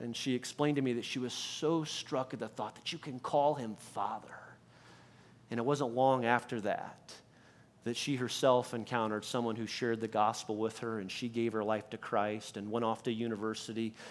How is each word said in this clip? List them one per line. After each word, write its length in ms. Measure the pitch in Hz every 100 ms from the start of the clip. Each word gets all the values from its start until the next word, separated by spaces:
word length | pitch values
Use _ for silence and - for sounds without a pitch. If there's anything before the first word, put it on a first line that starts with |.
And 120 | 120
she 200 | 113 135
explained 420 | 123 - - 147 143
to 60 |
me 100 | 131
that 140 | 117 107
she 120 | 131
was 140 | 123
so 520 | - - - 156 165
struck 500 | 151 - - 135 131
at 60 | 120
the 80 | 113
thought 260 | - 110
that 180 | - -
you 60 | 165
can 200 | 151 127
call 360 | - 147 147
him 220 | 139 113 101
Father. 520 | - - - - - - - - - - - - - - - - -
And 80 | 117
it 60 |
wasn't 300 | 120 139 127
long 320 | 120 135 131 117
after 340 | 120 - 117
that 540 | 101 - - - - - - - - - - -
that 120 | 117 117
she 200 | - 131
herself 580 | 123 - 135 123 123
encountered 500 | 120 104 123 110 107
someone 300 | - 127 117
who 100 | 113
shared 360 | 107 - 120 113
the 80 | 110
gospel 480 | 107 107 117 - 107
with 240 | 110 -
her, 180 | 117 110
and 100 | 95
she 200 | - 120
gave 240 | 117 117
her 100 | 110
life 260 | 104 107 -
to 80 | 113
Christ 600 | - 107 107 107 - 107
and 140 | 104
went 140 | 113
off 200 | 113 110
to 80 | 127
university, 840 | 113 117 104 110 107 - 110 113 - -